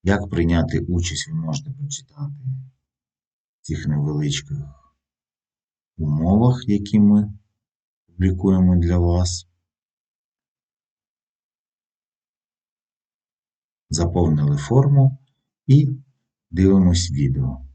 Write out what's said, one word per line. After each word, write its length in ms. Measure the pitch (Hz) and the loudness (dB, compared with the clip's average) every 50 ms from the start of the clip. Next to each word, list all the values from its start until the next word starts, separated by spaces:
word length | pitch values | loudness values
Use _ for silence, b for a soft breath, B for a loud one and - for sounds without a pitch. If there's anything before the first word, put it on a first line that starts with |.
Як 280 | _ 92 101 101 - - | _ 0 0 0 -2 -4
прийняти 480 | - 85 85 82 85 82 78 - - 71 | -4 -2 0 2 2 0 0 0 -4 -6
участь, 500 | - - 90 87 87 - 78 - - - | -4 -2 -4 -2 -2 -4 -6 -10 -10 -8
ви 60 | 80 | -8
можете 360 | - 160 160 - 139 - 143 | -8 -6 -6 -6 -8 -8 -10
прочитати 600 | 131 139 143 143 - - - _ _ 147 143 147 143 143 131 131 131 131 131 - _ _ _ _ _ _ _ _ _ _ _ _ _ _ _ _ _ _ | -12 -12 -10 -12 -12 -14 -16 _ _ -12 -12 -12 -12 -10 -8 -8 -8 -8 -12 -18 _ _ _ _ _ _ _ _ _ _ _ _ _ _ _ _ _ _
в 60 | _ | _
цих 200 | - 78 73 - | -10 -10 -6 -4
невеличких 720 | 76 73 73 71 76 76 73 76 73 71 - - - - - - - - _ _ _ _ _ _ _ _ _ _ _ _ _ _ _ _ _ _ _ _ _ _ _ _ | -4 -2 -2 -2 -2 -2 -2 -2 -2 -4 -6 -8 -10 -10 -10 -10 -14 -18 _ _ _ _ _ _ _ _ _ _ _ _ _ _ _ _ _ _ _ _ _ _ _ _
умовах, 720 | - 80 73 73 78 80 90 98 107 120 127 127 - - - | -6 -4 -2 -2 0 2 2 2 4 4 2 2 0 -2 -2
які 320 | 104 101 101 - - 107 | -2 -2 -2 0 2 4
ми 380 | 104 101 104 104 104 104 - - _ _ _ _ _ _ _ _ _ _ _ _ _ | 4 4 4 2 0 -2 -10 -18 _ _ _ _ _ _ _ _ _ _ _ _ _
публікуємо 680 | _ 85 87 90 95 92 95 95 95 95 92 92 90 90 | _ _ -2 -2 0 0 0 0 2 2 4 4 4 4
для 220 | 90 85 85 87 87 | 2 2 2 2 2
вас. 500 | 87 87 87 90 90 87 87 - - _ _ _ _ _ _ _ _ _ _ _ _ _ _ _ _ _ _ _ _ _ _ _ _ _ _ _ _ _ _ _ _ _ _ _ _ _ _ _ _ _ _ _ _ _ _ _ _ _ _ _ _ _ _ _ _ _ _ _ _ _ _ _ _ _ _ _ _ _ _ _ _ _ _ _ _ _ _ _ _ _ _ _ _ _ _ _ _ _ | 2 2 2 0 0 -2 -4 -10 -14 _ _ _ _ _ _ _ _ _ _ _ _ _ _ _ _ _ _ _ _ _ _ _ _ _ _ _ _ _ _ _ _ _ _ _ _ _ _ _ _ _ _ _ _ _ _ _ _ _ _ _ _ _ _ _ _ _ _ _ _ _ _ _ _ _ _ _ _ _ _ _ _ _ _ _ _ _ _ _ _ _ _ _ _ _ _ _ _ _
Заповнили 680 | - 82 85 87 87 - 82 80 76 73 - 73 71 | -2 -2 -2 -2 0 0 0 2 2 0 0 0 -2
форму 600 | - - - 117 135 143 143 139 139 135 135 - - _ _ _ _ _ _ _ _ _ | -2 -2 0 2 2 4 4 4 4 4 2 0 -4 _ _ _ _ _ _ _ _ _
і 220 | - 135 147 139 127 - - - _ _ _ _ _ _ _ _ _ | 4 4 4 4 2 -4 -8 -12 _ _ _ _ _ _ _ _ _
дивимось 600 | 82 87 95 95 98 98 92 90 87 87 87 87 | 0 2 4 6 6 6 4 4 2 2 -2 -4
відео. 560 | 87 - 71 65 - - 131 64 - 64 - - | -4 -2 -2 -2 0 -2 -4 -4 -6 -8 -14 -20